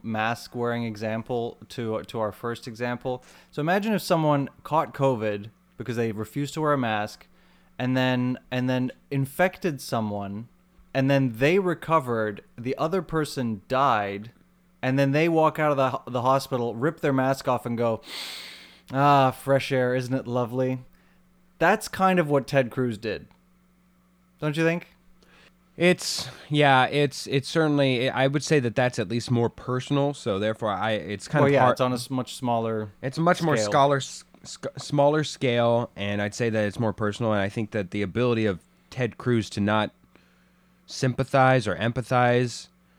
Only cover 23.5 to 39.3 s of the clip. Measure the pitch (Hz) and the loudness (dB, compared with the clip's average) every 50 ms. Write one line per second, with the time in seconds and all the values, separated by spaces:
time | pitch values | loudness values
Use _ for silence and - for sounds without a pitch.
23.5 | _ _ _ _ _ _ _ _ _ _ _ _ _ _ _ _ _ - 151 151 | _ _ _ _ _ _ _ _ _ _ _ _ _ _ _ _ _ -6 -4 -2
24.5 | 147 160 160 165 170 175 - _ _ _ _ - - _ _ _ _ - - - | 0 2 2 2 2 0 -6 _ _ _ _ -20 -20 _ _ _ _ -20 -20 -20
25.5 | _ _ _ _ - - 165 180 180 - - - - - - - - - - - | _ _ _ _ -2 2 4 4 4 2 0 -6 -6 -6 -8 -10 -12 -14 -8 -2
26.5 | 151 147 147 139 135 127 127 - - 147 147 131 - - - - 131 139 131 - | 2 4 6 6 6 6 4 4 2 2 2 0 0 -6 -6 -2 -2 -2 -2 0
27.5 | - 165 160 151 147 143 139 135 127 117 127 131 - 120 135 139 139 151 - - | 0 2 2 2 2 2 2 2 2 0 0 -2 0 2 0 2 0 0 0 2
28.5 | 160 147 123 117 104 - 123 123 - - 107 87 117 120 - - 120 117 117 110 | 2 2 2 2 0 2 0 0 0 -2 -4 -2 -2 -4 -2 0 0 2 2 0
29.5 | - - - - 127 127 131 - 143 139 139 143 143 - - 117 98 95 107 110 | -2 -6 -6 -6 -4 -4 -2 0 0 0 0 0 -2 -4 -4 -2 -2 0 0 -2
30.5 | 110 - 117 107 98 92 104 113 110 101 76 90 104 98 - - - 147 139 139 | -2 -2 -4 -4 -2 -2 -2 -2 -2 -2 -4 -6 -8 -8 -6 -2 2 2 4 4
31.5 | 143 131 127 123 117 - 131 127 127 123 123 - 135 127 120 - - - 127 123 | 4 4 4 4 4 2 0 0 -2 -4 -6 -6 -6 -6 -6 -6 -8 -6 -4 -2
32.5 | 120 117 113 113 113 107 107 101 - - - 135 135 156 165 175 180 - 165 160 | 0 0 0 -2 -2 -4 -6 -8 -10 -10 -10 -8 -4 0 2 2 2 2 2 0
33.5 | 143 113 107 107 - 143 139 143 143 135 - - - - - _ _ - - - | 2 2 2 4 4 6 6 6 4 2 -2 -6 -12 -16 -18 _ _ -20 -20 -18
34.5 | - - - - - 135 - - 147 143 143 143 151 156 147 - - - 135 127 | -16 -10 -10 -10 -10 -10 -8 -2 2 4 4 4 4 2 -2 -2 -4 -2 0 0
35.5 | 120 120 117 117 120 117 117 - - - 101 101 104 101 104 104 - - 123 117 | 2 4 4 4 2 2 0 -4 -6 -6 -4 -4 -2 -2 -2 -4 -2 -2 -2 0
36.5 | 110 110 107 104 - - 117 107 98 - 110 104 101 - 120 110 107 101 98 101 | 0 0 0 -2 -2 -2 -2 -2 -2 -2 -4 -4 -2 -2 -2 0 0 0 0 -2
37.5 | - 120 110 - - 107 98 87 - 104 101 95 80 113 123 123 120 113 110 104 | -2 -4 -6 -4 -4 -4 -4 -4 -4 -4 -4 -2 0 0 0 2 2 2 0 0
38.5 | 92 87 _ _ _ _ _ - - 131 127 110 - - - 127 | -2 -4 _ _ _ _ _ -12 -6 -4 -4 -4 -4 -4 0 0